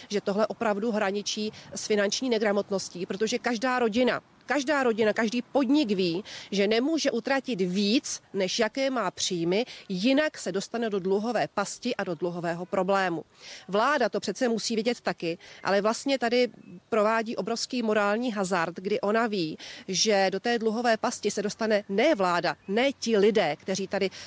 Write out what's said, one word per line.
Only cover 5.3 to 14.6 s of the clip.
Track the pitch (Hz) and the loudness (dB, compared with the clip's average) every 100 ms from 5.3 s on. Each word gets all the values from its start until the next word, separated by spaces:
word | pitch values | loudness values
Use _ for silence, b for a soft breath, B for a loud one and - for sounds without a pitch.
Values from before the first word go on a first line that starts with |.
| 240 | 0
podnik | - 269 254 294 233 | -2 0 4 4 2
ví, | 190 185 170 - B B | 2 0 -2 -6 B B
že | 196 202 | 0 2
nemůže | 226 269 320 269 | 2 2 0 0
utratit | 240 240 277 254 202 | -2 -2 -2 -2 -2
víc, | 185 185 202 262 - - _ | -2 0 2 2 0 -6 _
než | 190 185 - | -4 -2 0
jaké | 220 269 269 | -2 0 -2
má | 262 185 | 0 -4
příjmy, | - - 180 165 196 254 B B | -2 -4 -2 0 0 -2 B B
jinak | 185 226 269 302 - | -2 2 2 2 -2
se | - | -6
dostane | 185 - 233 233 | -4 -4 -4 -2
do | 202 | -2
dluhové | 180 202 220 220 147 | 0 0 0 -2 -2
pasti | - 196 - 240 - | -2 -2 -4 -4 -4
a | |
do | 185 165 | -4 -4
dluhového | 180 175 170 170 180 | -4 -4 -4 -4 -4
problému. | 196 180 196 185 165 - B B B B | -2 2 2 2 -2 -8 B B B B
Vláda | 196 247 294 220 | 0 2 2 2
to | 208 | -2
přece | - 185 247 | -4 -2 0
musí | 226 | 0